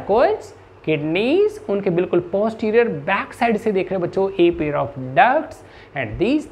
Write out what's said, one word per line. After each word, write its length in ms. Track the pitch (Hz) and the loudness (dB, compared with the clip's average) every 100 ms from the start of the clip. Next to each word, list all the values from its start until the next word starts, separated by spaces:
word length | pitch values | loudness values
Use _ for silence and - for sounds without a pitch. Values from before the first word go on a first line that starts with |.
| - | 2
कुछ? 420 | 214 339 427 - - - - - | 2 4 0 -8 -20 -20 -8 -2
किडनीज 720 | 156 151 170 233 349 415 - - | -2 0 0 2 2 2 -2 -4
उनके 200 | 202 196 | -2 0
बिल्कुल 300 | 170 180 175 175 | 0 0 0 0
पोस्टीरियर 560 | 196 220 220 220 220 233 160 147 | 0 -2 -2 0 2 2 0 -2
बैक 240 | 196 262 | -2 -4
साइड 240 | - 233 214 | -2 0 0
से 140 | 220 | 0
देख 200 | 190 180 | -2 -2
रहे 80 | 190 | -2
हैं 80 | 175 | -2
बच्चों, 220 | - 190 | 0 0
a 220 | 190 175 170 | 2 2 2
pair 160 | 151 143 | -2 -2
of 60 | 139 135 127 139 | -4 -6 -2 4
ducts 460 | 214 294 311 - - - - 143 | 4 4 -2 -10 -20 -20 -12 -8
and 240 | 117 113 | -6 -2
these 260 | 202 302 - | 0 0 -2